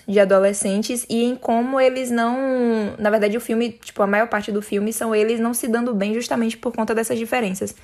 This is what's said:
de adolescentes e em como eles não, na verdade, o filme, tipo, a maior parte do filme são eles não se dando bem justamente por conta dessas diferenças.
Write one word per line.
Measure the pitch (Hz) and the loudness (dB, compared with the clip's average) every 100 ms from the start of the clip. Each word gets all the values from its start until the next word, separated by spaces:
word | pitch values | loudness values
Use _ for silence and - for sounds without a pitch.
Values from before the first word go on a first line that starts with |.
| - | 0
de | 202 | 2
adolescentes | 196 196 196 202 208 196 226 240 - | 6 6 4 2 -2 -2 -2 -4 -2
e | 226 | 0
em | 240 | 0
como | 247 - 233 247 269 | -2 -2 0 0 2
eles | 262 254 254 | 2 2 0
não, | 233 233 247 269 254 240 226 202 - | 0 0 0 0 2 2 2 -2 -2
na | 214 | 0
verdade, | 220 208 220 | 2 2 0
o | |
filme, | - 226 233 | -2 -2 -2
tipo, | 220 - - | -6 -8 -2
a | 202 | 2
maior | 202 226 | 2 2
parte | 214 202 | -2 -2
do | 208 | -4
filme | 208 202 208 | -2 -2 -2
são | 226 226 | -2 0
eles | 214 214 233 | 2 2 2
não | 233 | 0
se | 240 262 | -2 0
dando | 226 240 | 0 0
bem | 214 202 | 0 0
justamente | 226 240 254 226 226 | -2 -2 -2 -2 -2
por | 240 | -6
conta | 233 220 | -4 -2
dessas | 220 226 233 | -2 -2 -2
diferenças. | 226 254 208 190 202 - | -2 -2 -2 -4 -6 -10